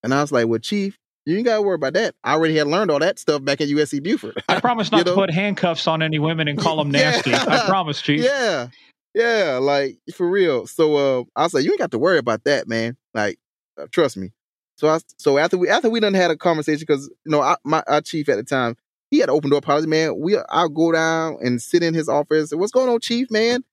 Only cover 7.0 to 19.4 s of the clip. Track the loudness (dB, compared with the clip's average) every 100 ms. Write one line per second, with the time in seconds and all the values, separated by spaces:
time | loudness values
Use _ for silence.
7 | 2 2 0 0 2 0 2 0 0 -4
8 | -2 2 2 0 -2 -2 -6 _ _ _
9 | _ -2 0 2 0 0 0 0 -2 -6
10 | -18 -4 -2 2 2 0 -4 0 2 4
11 | 2 0 -4 -2 0 0 0 0 -2 0
12 | 2 2 0 -2 0 -2 -2 -4 -4 -8
13 | _ -4 -4 -4 _ _ _ -16 -6 0
14 | 0 -2 -12 _ _ _ _ _ 0 0
15 | -4 _ 2 4 2 2 2 2 2 2
16 | 2 4 2 2 0 0 0 -2 0 -2
17 | -2 -16 -2 2 2 0 0 -2 2 -2
18 | 0 -4 0 -2 0 -2 -2 -4 _ _
19 | _ 0 2 2